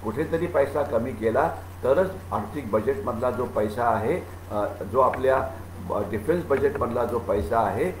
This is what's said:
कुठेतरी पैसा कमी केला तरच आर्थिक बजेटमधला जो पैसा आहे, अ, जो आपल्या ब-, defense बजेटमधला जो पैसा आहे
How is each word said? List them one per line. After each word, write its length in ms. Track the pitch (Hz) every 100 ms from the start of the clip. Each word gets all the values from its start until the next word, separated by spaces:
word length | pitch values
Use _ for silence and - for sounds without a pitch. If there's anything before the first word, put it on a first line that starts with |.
कुठेतरी 420 | 110 113 156 160 170
पैसा 360 | - 139 151
कमी 300 | 139 117 123
केला 380 | 104 110 123 165 - - -
तरच 260 | 123 147 185 - -
आर्थिक 380 | 104 104 151 117
बजेटमधला 600 | 107 113 139 117 113 123
जो 140 | 117
पैसा 400 | 123 110 107 120
आहे, 360 | 120 107 113 175 - - -
अ, 140 | 104 101 - -
जो 80 | 123
आपल्या 480 | 127 127 131 131 131 - - - -
ब-, 220 | 98 101
defense 360 | 107 - 175 -
बजेटमधला 580 | 135 139 139 120 117
जो 140 | 117 117
पैसा 420 | - 101 - 113
आहे 300 | 104 101 165 -